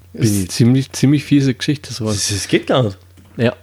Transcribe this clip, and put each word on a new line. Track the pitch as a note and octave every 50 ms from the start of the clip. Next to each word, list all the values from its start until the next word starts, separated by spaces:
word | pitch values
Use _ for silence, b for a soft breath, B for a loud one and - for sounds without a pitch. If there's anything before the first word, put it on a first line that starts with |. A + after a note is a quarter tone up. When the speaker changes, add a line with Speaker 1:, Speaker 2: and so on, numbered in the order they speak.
| - -
Speaker 1:
Ist | - G3 B2 A2
Speaker 2:
Bin | G2+ G2+ F#2
ich | F2
Speaker 1:
ziemlich, | - - A#2+ A#2+ C3 C3+ C3+ -
ziemlich | - - - C3 D3+ C#3 -
fiese | - C#3+ C#3+ C3+ C3+ B2
Geschichte, | - - - D3 - - -
sowas. | A#2 - A2 G#2+ G#2+
Speaker 2:
Das, | G2 - -
das | G2+ G2 - -
geht | - E3+ -
gar | - G3+ C3+ A#2+
nicht. | G2+ F#2+ - - - - - - - -
Speaker 1:
Ja. | - A2+ A#2+ - -